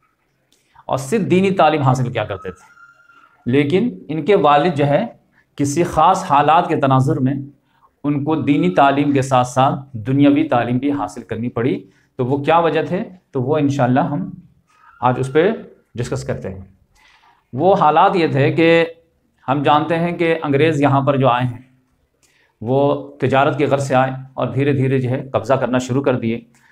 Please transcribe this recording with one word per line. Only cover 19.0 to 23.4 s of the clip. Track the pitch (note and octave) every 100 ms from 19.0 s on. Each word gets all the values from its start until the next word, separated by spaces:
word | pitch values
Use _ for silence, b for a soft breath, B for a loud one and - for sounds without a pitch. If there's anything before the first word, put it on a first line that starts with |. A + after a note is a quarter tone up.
| _ _ _ _ -
हम | C#3+
जानते | D3 D3+ D#3 E3
हैं | E3+ E3+
कि | E3 D#3+
अंग्रेज़ | D3+ C#3 D#3+ D3
यहाँ | C#3 C#3
पर | C3+ C#3
जो | C3
आए | B2
हैं | B2+ - - _ _ _ _ _ _ _ _ -
वो | A2 C3+ C#3+ C#3+ - -
तिजारत | B2 C3+